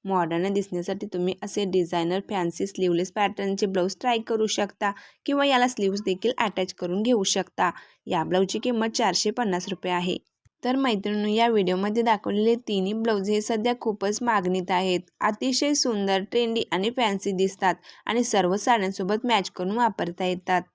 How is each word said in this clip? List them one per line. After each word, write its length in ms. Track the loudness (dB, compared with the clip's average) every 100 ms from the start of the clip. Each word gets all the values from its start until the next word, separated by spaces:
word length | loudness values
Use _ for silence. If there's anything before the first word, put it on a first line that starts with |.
मॉडर्न 480 | 0 0 2 0 2
दिसण्यासाठी 540 | 0 -2 -4 -4 -6 -4
तुम्ही 280 | -2 -2 -2
असे 220 | -6 -4
डिझायनर 560 | 0 0 0 0 0 -2 -2
फॅन्सी 360 | -4 -4 -4 -6
स्लीवलेस 440 | -2 0 0 -2
पॅटर्नचे 540 | -2 -2 0 -4 0 0
ब्लाऊज 300 | 0 0 -2
ट्राय 180 | 0 0
करू 280 | 0 0 0
शकता 460 | 0 -4 _ -4 -4 -16 _ -2
किंवा 200 | 2 4
याला 220 | 4 2
स्लीव्ज 340 | 2 0 0
देखील 280 | -2 0 0 0
अटॅच 340 | -2 -2 -4
करून 280 | -4 -4 -2
घेऊ 200 | 2 2
शकता. 480 | 2 -2 -4 -2 -2 -2 -20 _ -4
या 180 | -2
ब्लाऊजची 340 | 2 2 2 0
किंमत 380 | -2 0 -2 0
चारशे 340 | 0 0 -2
पन्नास 380 | -2 -2 -2 -4
रुपये 240 | -6 -2
आहे. 240 | -2 -2 -6 _ _ _ _
तर 120 | -2 0
मैत्रिणींनो, 520 | 0 0 -2 -2 0
या 200 | 2 4
व्हिडिओमध्ये 540 | 4 2 0 0 0
दाखवलेले 520 | 2 0 0 2 2 2 0
तिन्ही 240 | -2 0
ब्लाऊज 380 | -2 0 0 0
हे 100 | -2
सध्या 340 | 0 -2 0 -2
खूपच 420 | -4 -2 -2 -2
मागणीत 480 | 0 2 2 0 0
आहेत. 300 | 0 2 0 -2 _
अतिशय 540 | -2 0 -2 0 2
सुंदर, 480 | 2 0 0 2 0 0
ट्रेंडी 340 | 0 0 -2 -2
आणि 180 | -2 -2 0
फॅन्सी 360 | 0 0 -2
दिसतात 420 | 0 0 2 0 0 -8 -12 -2
आणि 180 | -2
सर्व 320 | 2 2 2 2
साड्यांसोबत 680 | 2 2 2 -2 -2 -2 2
मॅच 240 | 0 0
करून 260 | -6 -4 0
वापरता 480 | 0 0 -6 -2
येतात. 380 | -2 -2 0 -2 -2